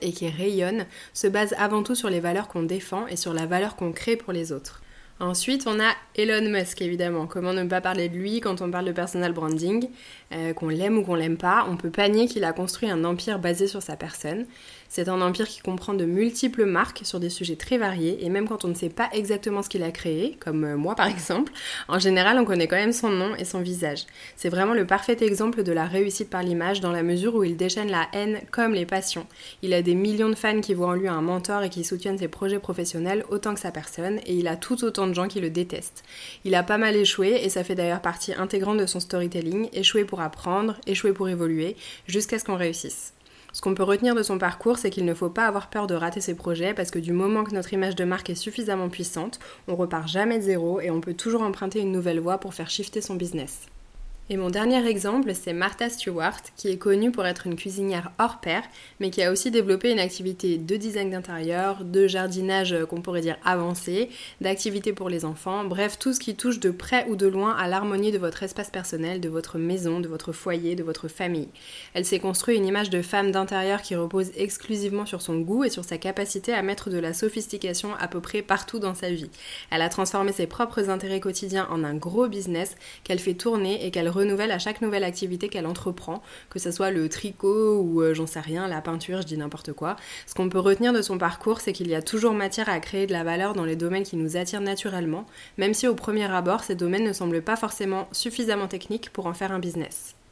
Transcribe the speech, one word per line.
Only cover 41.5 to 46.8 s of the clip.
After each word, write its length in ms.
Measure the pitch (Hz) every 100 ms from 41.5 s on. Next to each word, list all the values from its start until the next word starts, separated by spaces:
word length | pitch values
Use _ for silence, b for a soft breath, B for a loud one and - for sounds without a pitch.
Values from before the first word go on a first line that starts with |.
| 160 165 214 B B -
jusqu'à 320 | 190 208 220
ce 60 |
qu'on 120 | 220 185
réussisse. 560 | 175 165 - - - - B B B -
Ce 60 |
qu'on 120 | 190
peut 100 | 190
retenir 300 | 190 202 247
de 80 | 233
son 140 | 202 190
parcours, 400 | 180 180 233 240
c'est 140 | 208
qu'il 160 | 190 175
ne 80 |
faut 160 | 170 175
pas 160 | 180 226
avoir 240 | 202 -
peur 160 | 214 202
de 80 |
rater 260 | 170 170 196
ses 140 | 190
projets 400 | 175 180 165 180
parce 160 | 208